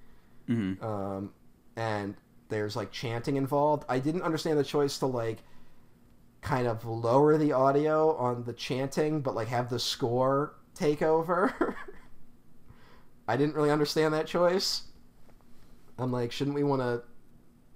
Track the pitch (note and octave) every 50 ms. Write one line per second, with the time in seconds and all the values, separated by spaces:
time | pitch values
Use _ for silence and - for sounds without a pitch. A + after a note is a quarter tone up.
0 | - - - - - - - - - - A#2+ A2+ G2+ F#2+ F#2+ F#2+ - A2+ G#2+ G2+
1 | F#2+ G2+ G2 G2 G2+ F#2+ - - - - - - _ - - A2+ A2+ A2+ G#2+ G#2
2 | G2+ G2 G2+ - - _ _ - - - A2 G#2+ G#2 G#2 G#2 B2 G#2 - - -
3 | - A#2+ A#2 A#2+ - D#3 C#3 C#3 C3+ B2+ D3 C#3+ C#3+ D3+ D3+ C#3+ - - B2+ C3
4 | C3 D3+ D#3+ F#3 F3 E3+ D#3+ D3+ - E3+ D#3 D3 C3+ - - D3+ C#3+ C#3 - -
5 | D3+ C3+ B2+ A#2+ A2+ A2+ A2 - - - - - - - - - - - - -
6 | - - - - - - - - - - C#3+ B2+ B2 A#2+ A2+ A2 A#2 A2+ A2+ A#2
7 | A#2 A#2 A#2+ C3+ D3 D3+ D3+ D3+ D#3 D3 C#3 B2+ C3 C#3 C#3 C#3+ D3+ D#3 D#3 D#3
8 | D#3 D#3 D#3 A#2+ B2 B2 B2 A#2+ A#2+ B2 A#2 - - - C3 B2+ C3+ C3+ - -
9 | D3+ D3+ D#3 D#3 C3 C3 G2+ A2 A2 A2 B2+ A#2+ B2 A#2+ B2+ A#2 - - - -
10 | C3+ A#2 A#2+ B2+ C3 C3 C#3 C#3 D3 D3+ - - - - - - F3 D3 D3+ -
11 | - D#3 D#3+ E3 E3 E3 F3+ E3+ G3 B3+ - - - - - - - - - -
12 | - - - - - - - - - - - - - - - - - - - -
13 | - - - - - - A2+ B2+ C#3+ D3+ D3 D3+ D3+ D3 D3 D3+ D3 D3 - D#3
14 | D#3 D#3 D#3 D#3 D#3+ - - E3+ F3 F3 F3+ F#3+ - - - - - - - -
15 | - - - - - - - - - - - - - - - - - - - -
16 | B2 B2+ B2 B2 A#2+ A#2+ - - C#3 C#3+ C#3+ D3 C#3+ C#3+ C#3 C3 B2+ A#2+ A#2+ A#2+
17 | - - - - - - - - - - - - - - -